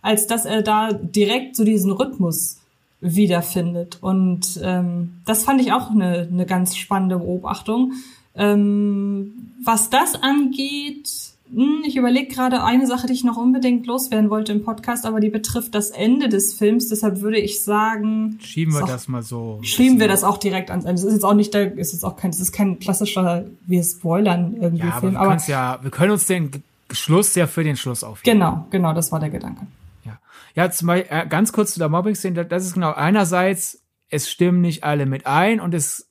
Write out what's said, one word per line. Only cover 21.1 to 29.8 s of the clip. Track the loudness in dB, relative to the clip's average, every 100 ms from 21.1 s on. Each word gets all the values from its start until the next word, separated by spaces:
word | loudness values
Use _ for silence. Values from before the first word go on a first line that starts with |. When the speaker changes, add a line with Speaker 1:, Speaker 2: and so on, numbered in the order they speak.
Speaker 1:
jetzt | 2
auch | 4
nicht | 4 4
der, | 2 0 -2
es | -6
ist | -6
auch | -8 -4
kein, | -4
es | -2
ist | -6
kein | 0 -2 0
klassischer, | -4 -2 -2 0 0 -2 -6 -14 -2
wir | 0
spoilern | 0 -4 -2 2 2 2 0 -2
irgendwie | -2 0
Speaker 2:
Ja, | -2
aber | -2
Speaker 1:
Film, | -2
Speaker 2:
wir | 2
Speaker 1:
aber | 2
Speaker 2:
können's | 2 0
ja, | -2 -2 -4
wir | -8
können | 0 2
uns | 2 0
den | 0 -2
G-, | -6 -16 _ _
Schluss | -8 2 4 4
ja | 2 0
für | 0
den | -2 -2
Schluss | -4 -6
aufheben. | -8 -2 4 6
Speaker 1:
Genau, | 4 0 -2
genau, | 0 2
das | 0 -2
war | -2
der | -4
Gedanke. | -6 -10 -12 -14 -18